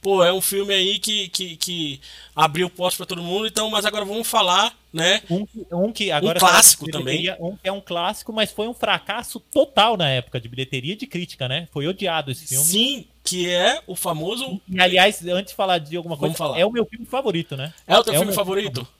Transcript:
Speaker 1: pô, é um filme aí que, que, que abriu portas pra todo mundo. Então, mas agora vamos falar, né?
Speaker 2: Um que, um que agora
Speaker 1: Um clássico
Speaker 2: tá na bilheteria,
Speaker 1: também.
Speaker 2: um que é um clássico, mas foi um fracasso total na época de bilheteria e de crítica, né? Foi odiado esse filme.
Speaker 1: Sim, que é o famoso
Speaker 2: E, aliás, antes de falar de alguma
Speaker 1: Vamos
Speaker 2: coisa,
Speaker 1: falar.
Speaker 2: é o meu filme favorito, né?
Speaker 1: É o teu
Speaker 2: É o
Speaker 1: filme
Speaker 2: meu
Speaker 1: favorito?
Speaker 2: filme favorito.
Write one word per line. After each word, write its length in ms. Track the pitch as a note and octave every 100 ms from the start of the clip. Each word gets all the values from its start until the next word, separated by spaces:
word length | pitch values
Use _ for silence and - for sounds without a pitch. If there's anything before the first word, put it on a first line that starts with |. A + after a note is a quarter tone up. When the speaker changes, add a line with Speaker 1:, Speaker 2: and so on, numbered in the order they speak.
Speaker 1:
pô, 200 | G3 G3
é 100 | F3
um 80 | F#3+
filme 320 | - G3 G3+
aí 260 | G3 F#3 G3+
que, 300 | G#3+ G#3+ F#3+
que, 260 | - F3+ D#3+
que 460 | - F3 D#3 C3+ - - - -
abriu 340 | D#3 D3+ F3+
portas 280 | - F3+ -
pra 80 | C#3+
todo 160 | F3
mundo. 240 | E3+ F#3+ A3
Então, 220 | A3 A3
mas 160 | G#3+ G#3
agora 180 | G#3+
vamos 240 | G3+ G#3+ A3+
falar, 480 | A3+ F#3+ F3+ A3 - _
né? 300 | E3 E3 F#3+ -
Speaker 2:
Um 160 | F3 G#3
que, 200 | A3+ F#3+
um 200 | E3+ G3+
que 180 | A3+ G3+
agora 260 | D3+ D3 F3
Speaker 1:
Um 20 |
clássico 480 | F#3 F3+ - - D3
Speaker 2:
tá 80 | D3+
na 60 | B2+
bilheteria, 300 | D3+ F3 F#3+
Speaker 1:
também. 140 | E3+
Speaker 2:
um 20 | G3+
que 140 | F#3
é 20 |
um 80 | G3
clássico, 540 | G3 E3+ F3 G#3+ -
mas 180 | A3 G#3
foi 160 | - A3
um 60 |
fracasso 680 | A#3+ G#3+ F3+ - G#3+ A#3+ A3+
total 560 | _ D4 D4 - A3 G#3+
na 140 | D3+
época 320 | C3 A#2+ B2+
de 80 | A#2+
bilheteria 420 | B2 C3 C3+ C3+
e 60 | G#3+
de 100 | -
crítica, 400 | F3 F3+ - B2+
né? 220 | C#3 E3+
Foi 160 | D3+ C#3+
odiado 440 | F#3+ F#3+ E3 C#3
esse 140 | B2+ -
filme. 200 | C3 D#3+
Speaker 1:
Sim, 400 | G3 B3 C4+ - _
que 260 | - F3+ F3
é 320 | F3+ F#3+ D4 -
o 80 | F3+
famoso 640 | F#3 D#3+ D#3+ A#3+ C4+ F#3+ -
Speaker 2:
E, 100 | F#3
aliás, 480 | F3+ F3+ G3 G#3+ E3+
antes 260 | F3+ G3
de 40 | -
falar 220 | F#3+ F3
de 180 | D3 E3+
alguma 220 | E3+ D3+
Speaker 1:
Vamos 200 | D#3 D#3+
Speaker 2:
coisa, 120 | D#3
Speaker 1:
falar. 100 | D3
Speaker 2:
é 60 | G3
o 60 |
meu 140 | A#3+ A3
filme 200 | A3+ A3+
favorito, 500 | C4 C4+ E3+ E3 C3+
né? 180 | C#3+ - -
Speaker 1:
É 100 | -
o 60 |
teu 100 | -
Speaker 2:
É 40 | D3
o 20 |
Speaker 1:
filme 60 | F#3+
Speaker 2:
meu 80 | G3+
Speaker 1:
favorito? 300 | F#3+ G3 G#3
Speaker 2:
filme 120 | B2+ B2
favorito. 80 | _